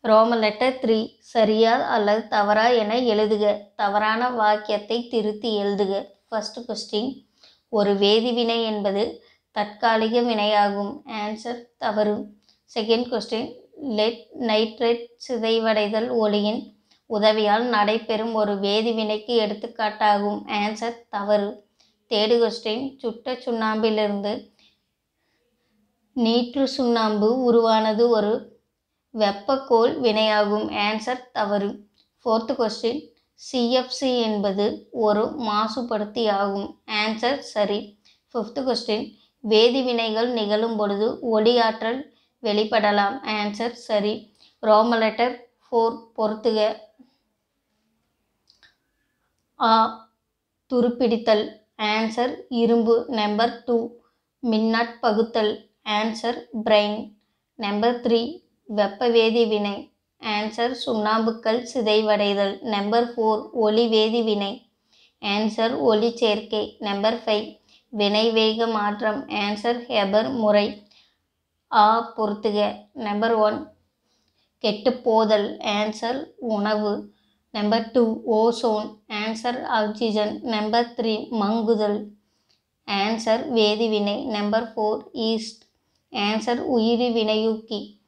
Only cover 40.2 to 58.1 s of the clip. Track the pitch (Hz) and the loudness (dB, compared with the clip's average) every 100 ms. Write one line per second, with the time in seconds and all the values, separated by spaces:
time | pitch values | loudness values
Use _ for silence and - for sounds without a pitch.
40.2 | 240 240 208 214 233 220 208 202 220 - | -2 -2 0 0 0 -2 -2 0 -2 -2
41.2 | 247 220 214 240 220 220 226 254 294 _ | 0 2 4 4 2 0 -4 -6 -8 _
42.2 | _ _ 226 208 220 226 208 208 202 - | _ _ -2 0 2 2 2 2 0 -2
43.2 | - 214 208 208 233 240 - 214 208 226 | -6 -4 -4 -4 -6 -6 -4 -2 0 -4
44.2 | - _ _ _ 220 214 226 233 220 214 | -10 _ _ _ 4 4 6 2 0 0
45.2 | 240 240 - _ _ 233 226 226 - - | -2 -2 -16 _ _ 0 0 -2 -14 -4
46.2 | 214 214 240 220 214 - - _ _ _ | -2 0 -2 0 0 -2 -16 _ _ _
47.2 | _ _ _ _ _ _ _ _ _ _ | _ _ _ _ _ _ _ _ _ _
48.2 | _ _ _ _ _ _ _ _ _ _ | _ _ _ _ _ _ _ _ _ _
49.2 | _ _ _ _ 233 226 - - - _ | _ _ _ _ 2 4 2 -4 -20 _
50.2 | _ _ _ _ _ 247 240 240 247 226 | _ _ _ _ _ 2 2 2 0 2
51.2 | 233 214 - - _ - 214 214 220 220 | 2 2 0 -10 _ -6 -2 0 -2 -2
52.2 | 254 294 - 240 233 233 226 233 240 233 | -4 -4 -6 0 4 4 4 2 2 -2
53.2 | 208 208 233 233 - 233 233 - _ _ | 0 2 0 -2 -2 -2 -2 -12 _ _
54.2 | _ _ - 220 220 226 233 - 240 214 | _ _ -2 0 2 0 -2 -2 0 0
55.2 | 226 240 214 214 _ _ - 208 220 220 | 0 0 -2 -2 _ _ -4 -2 -2 -4
56.2 | 233 269 - 233 226 214 208 214 - _ | -6 -6 -8 -6 2 2 2 -4 -10 _
57.2 | _ _ _ - 208 208 233 240 247 | _ _ _ -10 -4 0 0 0 0